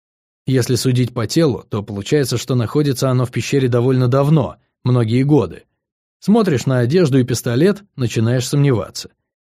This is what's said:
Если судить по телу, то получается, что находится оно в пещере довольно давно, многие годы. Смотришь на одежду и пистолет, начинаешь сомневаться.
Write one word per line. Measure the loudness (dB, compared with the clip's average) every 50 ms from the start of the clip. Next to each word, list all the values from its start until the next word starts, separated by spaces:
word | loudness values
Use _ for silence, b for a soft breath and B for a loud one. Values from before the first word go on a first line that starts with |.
| _ _ _ _ _ _ _ _ -4
Если | -2 0 0 0 0 -2
судить | -2 0 0 0 0 -2 -2 -4
по | -8 -6
телу, | -2 0 0 2 0 0 -4 -8 -8
то | -8 -8 -8
получается, | -8 -10 -10 -4 -2 0 0 0 -2 -4
что | -6 -4 -2 -2
находится | -2 -2 -2 -2 -2 0 0 -2 -2 -2 0
оно | 0 0 -2
в | -2
пещере | -4 -6 -4 -2 0 0 0
довольно | 2 2 2 2 2 2 2 2
давно, | 2 2 2 2 4 4 2 2 -2 -6 _ _ _ _ _ -2
многие | 0 0 2 2 2 0 0
годы. | 2 4 2 2 2 0 -6 -16 _ _ _ _ _ _ _ _ _ _ _ _
Смотришь | 0 2 2 4 4 2 0 0 0
на | 0 0 0
одежду | 0 2 2 2 2 4 4 2
и | 2
пистолет, | 0 -2 -4 -4 -4 0 2 2 2 0 -2 -8 _ -8
начинаешь | -6 -6 -2 -2 0 0 0 0 -2 -2
сомневаться. | -2 0 0 2 2 2 0 -2 -6 -12 -16 -16 -16 _ _ _ _ _ _